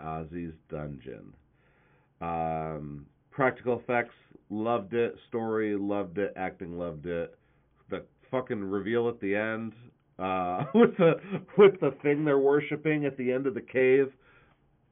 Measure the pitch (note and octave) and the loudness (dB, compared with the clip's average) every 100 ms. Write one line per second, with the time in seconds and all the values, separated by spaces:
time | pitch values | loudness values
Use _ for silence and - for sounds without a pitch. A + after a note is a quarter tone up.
0 | D#2 D#2+ D#2 F2 E2+ D#2 - D#2 D2+ C2+ | -8 -8 -8 -10 -10 -12 -12 -10 -8 -10
1 | B1 G#1+ G1+ G1+ _ _ _ _ _ _ | -14 -16 -18 -20 _ _ _ _ _ _
2 | _ - E2+ E2 D#2+ D#2+ D#2+ D#2 D2 C#2+ | _ -12 -6 -2 -2 -2 -4 -8 -10 -12
3 | C#2+ _ _ - C3 - A#2+ A#2 - A#2+ | -16 _ _ 0 0 0 -2 -4 0 -2
4 | A#2+ - _ - - G#2+ A2+ A#2+ F#2+ A#2 | -2 -8 _ -20 -10 -4 0 -2 -2 -2
5 | A#2 - - A#2 A2+ A2 G#2+ G2+ G2+ G2+ | -2 -4 -8 -6 -2 -2 0 -2 -2 -2
6 | F#2 E2+ G2 - F#2 - E2+ E2+ F2 D#2 | -4 -2 -2 -2 -6 -6 -10 -6 -6 -6
7 | E2 E2+ E2+ - _ _ _ _ - F#2 | -6 -4 -6 -10 _ _ _ _ -12 -12
8 | - _ _ C3 - A2 G2 G2 F#2+ A#2 | -12 _ _ -6 -4 -6 -4 -4 0 0
9 | A#2 A#2 G2 G2+ A2 A2 A2+ - - _ | 0 -2 -2 0 -2 -4 -8 -12 -20 _
10 | _ - F#2 F#2 F2+ F#2 D3 A3 A#3 - | _ -8 -4 -2 -2 -2 2 4 4 6
11 | E3 D3 F#3+ F#3+ - - G3+ F#3+ C#3+ - | 4 2 -2 -10 0 8 8 8 -2 0
12 | C#3+ D3 D3+ C#3 C#3 D3 D3 D3 D#3 D3+ | 0 2 2 4 4 4 2 -4 -2 0
13 | C#3+ C3+ B2 B2+ C#3 A2+ A#2+ B2+ B2+ C3+ | -2 -2 -2 -2 -2 -4 -2 2 6 6
14 | C3+ - _ _ _ _ _ _ _ | 4 -2 _ _ _ _ _ _ _